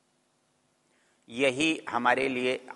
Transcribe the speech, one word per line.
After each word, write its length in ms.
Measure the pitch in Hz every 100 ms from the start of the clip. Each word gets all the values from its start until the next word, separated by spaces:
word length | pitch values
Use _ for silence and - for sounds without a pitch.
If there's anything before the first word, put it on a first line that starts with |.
| _ _ _ _ _ _ _ _ _ _ _ _ -
यही 560 | 117 135 127 160 156 -
हमारे 380 | 120 123 123 135
लिए 360 | 123 127 131 -